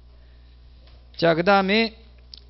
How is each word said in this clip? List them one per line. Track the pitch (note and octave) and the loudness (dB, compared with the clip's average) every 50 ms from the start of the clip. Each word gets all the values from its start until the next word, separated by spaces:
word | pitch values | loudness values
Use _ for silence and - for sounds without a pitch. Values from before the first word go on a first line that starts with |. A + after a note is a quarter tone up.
| - - - - - - - - - - - - - - - - - - - - - - - | -20 -20 -20 -20 -20 -20 -20 -20 -20 -20 -20 -20 -20 -20 -20 -20 -20 -20 -20 -20 -20 -20 -8
자, | - E3+ E3 E3 | -2 0 0 0
그 | D#3+ F3 | 0 0
다음에 | G#3 G3+ G3 F#3+ F#3+ G3+ A3 A3+ A3 - - - - - - - - - - - | 2 2 2 2 0 0 0 -2 -2 -6 -12 -20 -20 -20 -20 -20 -20 -20 -20 -12